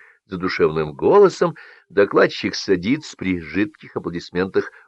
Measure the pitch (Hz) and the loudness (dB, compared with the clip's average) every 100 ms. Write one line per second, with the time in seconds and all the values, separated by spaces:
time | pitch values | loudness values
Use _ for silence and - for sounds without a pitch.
0 | - _ _ 92 90 - 82 80 76 73 | -14 _ _ -6 -6 0 0 2 -4 -2
1 | 104 196 190 - 175 - - - _ 95 | 2 6 6 4 -4 -4 -16 -20 _ 0
2 | 101 - 185 - 104 - - 92 92 151 | 2 4 2 0 -6 -6 -2 -2 0 -4
3 | - - 92 90 78 85 104 - - - | -4 -8 -4 -4 -4 -4 -4 -6 -14 -10
4 | 87 85 - 87 95 101 - - | -8 -8 -6 -4 -2 -2 -4 -10